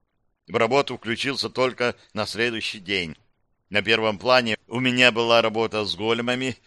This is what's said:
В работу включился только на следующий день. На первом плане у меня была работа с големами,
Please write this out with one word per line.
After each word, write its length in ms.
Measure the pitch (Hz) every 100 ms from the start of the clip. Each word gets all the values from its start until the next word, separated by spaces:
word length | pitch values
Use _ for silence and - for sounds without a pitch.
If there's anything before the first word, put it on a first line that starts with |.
| _ _ _ _ -
В 80 | 107
работу 420 | 117 135 139 120
включился 540 | 110 113 135 123 110
только 440 | 113 127 104 120 - _
на 120 | 107 101
следующий 540 | 101 120 110 - 107
день. 360 | 90 98 85 73 _ _ _ _ _
На 80 | 104
первом 380 | 101 110 110 98
плане 400 | 107 127 117 107 _
у 120 | 117
меня 320 | 127 123 127
была 300 | 113 117 117
работа 420 | 110 110 110 107
с 120 | 101 85
големами, 600 | 110 117 120 123 131 -